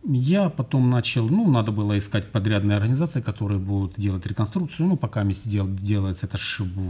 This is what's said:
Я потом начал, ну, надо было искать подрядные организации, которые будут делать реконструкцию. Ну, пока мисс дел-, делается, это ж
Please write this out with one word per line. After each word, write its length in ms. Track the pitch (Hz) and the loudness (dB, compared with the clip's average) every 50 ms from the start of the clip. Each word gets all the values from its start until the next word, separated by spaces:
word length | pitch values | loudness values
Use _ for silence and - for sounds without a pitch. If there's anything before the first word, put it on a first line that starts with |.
| - | 0
Я 440 | 240 139 123 127 139 180 202 202 170 | 0 0 2 2 2 2 4 2 0
потом 420 | - - 127 - - 139 127 123 | 0 -2 -4 0 2 2 4 4
начал, 380 | 123 123 113 - - 123 113 110 | 4 2 2 0 0 0 2 2
ну, 220 | 151 208 233 190 | 2 4 4 4
надо 200 | 135 120 110 110 | 4 4 2 2
было 280 | 107 104 104 104 104 101 | 0 0 0 2 2 0
искать 340 | 101 - - 107 98 - - | 0 0 -2 -4 -4 0 -2
подрядные 440 | 107 95 107 107 101 98 101 104 | -2 0 2 2 2 2 2 2
организации, 440 | 104 101 117 127 135 170 156 - 135 | 2 2 2 2 2 0 0 -2 -4
которые 380 | 113 - 104 - 107 101 101 98 | -4 -4 -4 -4 -2 -2 -2 -2
будут 360 | 92 98 101 98 98 92 - | -2 -2 -2 -2 -2 -4 -4
делать 300 | - 98 104 95 92 90 | -2 -2 -2 -2 -2 -4
реконструкцию. 640 | - 95 - 107 104 - 190 180 147 - - 160 185 | -6 -2 -2 -2 -2 0 -4 -4 -4 -2 -2 0 2
Ну, 80 | 185 | 2
пока 260 | - - 110 - 113 101 | 0 -2 -2 -2 0 0
мисс 200 | 98 98 95 - | 0 0 -2 -4
дел-, 240 | 117 101 104 98 95 | -2 -2 0 0 -2
делается, 580 | 98 95 98 101 107 104 98 95 90 - - | -4 -4 -2 0 0 2 2 0 -2 -4 -6
это 120 | 92 - - | -6 -6 -6
ж 240 | - - - - 104 92 90 95 95 92 | -6 -6 -6 -4 -6 -6 -4 -6 -6 -6